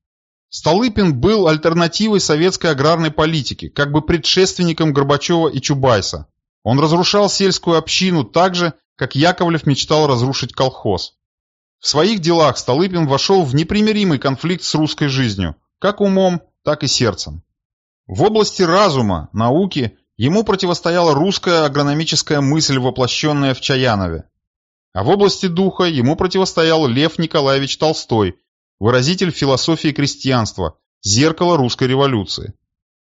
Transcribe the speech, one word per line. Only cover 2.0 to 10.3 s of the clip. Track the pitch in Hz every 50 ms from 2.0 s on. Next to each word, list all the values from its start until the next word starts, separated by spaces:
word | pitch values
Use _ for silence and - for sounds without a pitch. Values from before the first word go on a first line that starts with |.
| 214 220 208 190
советской | - - 156 151 170 190 185 - - 170
аграрной | 151 127 139 156 170 165 165 156
политике, | 151 - 156 160 165 151 123 - - - - -
как | - - 147 143
бы | 143 156
предшественником | 151 - 165 165 - - - 185 190 185 - - 180 170 156 - 165 156
Горбачёва | 139 143 139 139 143 139 - - 170 165 165 147
и | - 131
Чубайса. | - - 147 135 131 131 117 98 90 - - 78 76 _ _ _ _ _ _ _ - 101
Он | 123 139
разрушал | 156 156 160 175 175 - - 208 208 190
сельскую | - - 196 190 - - - 175 165 160
общину | 156 - - - 185 190 175 160 127
так | - - 165 180 190 180
же, | 175 175 165 - _ _ _ _
как | - 139 127 -
Яковлев | 131 151 175 180 - 185 170 165 156 -
мечтал | 156 139 - - - 156 151 151 143
разрушить | 131 117 120 135